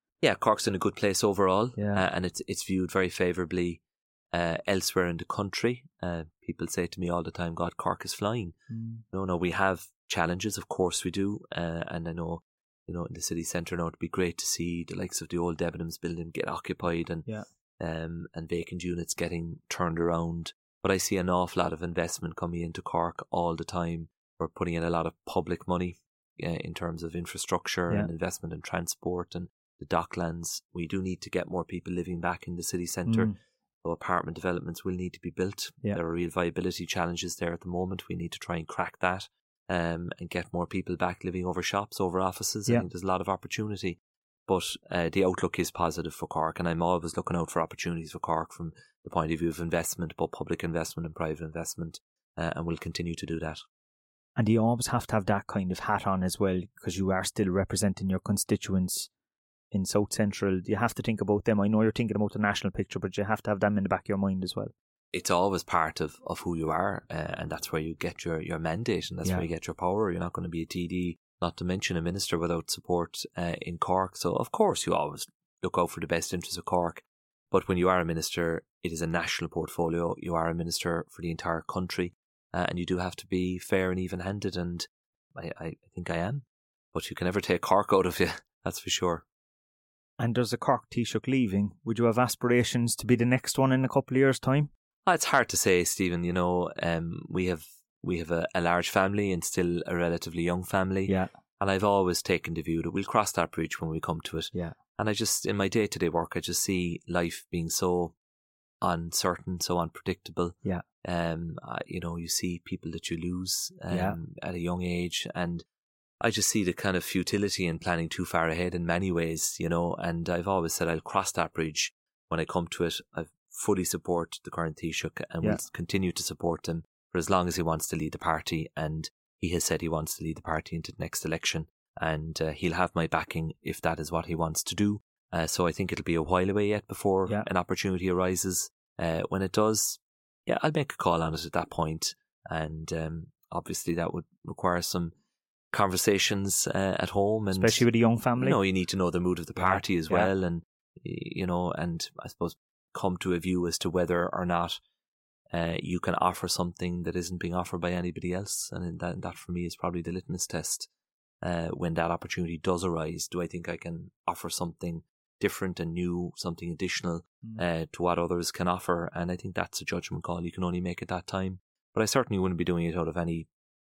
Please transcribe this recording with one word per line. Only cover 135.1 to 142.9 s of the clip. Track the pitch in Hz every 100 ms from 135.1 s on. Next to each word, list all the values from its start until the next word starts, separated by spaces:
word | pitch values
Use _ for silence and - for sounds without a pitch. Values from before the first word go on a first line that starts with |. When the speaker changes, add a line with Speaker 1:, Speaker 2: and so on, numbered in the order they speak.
| _ _
Speaker 1:
Uh, | 85 80
so | - 87
I |
think | - 92
it'll | 82
be | 82 82
a |
while | 78 92 92
away | 101 104
yet | 104 -
before | - 101 95 92
Speaker 2:
Yeah. | 104 -
Speaker 1:
an | 92
opportunity | - 92 101 90 92
arises. | 90 92 92 95 87 - - _ -
Uh, | 85 82 -
when | 95
it | 95
does, | - 107 107 - - _ _ _ _ -
yeah, | -
I'll | 156
make | 151 139
a | -
call | 92 82
on | 80
it | 78 82
at |
that | 87 82
point, | - 80 80 - - _ _ -
and, | 80 78 80 80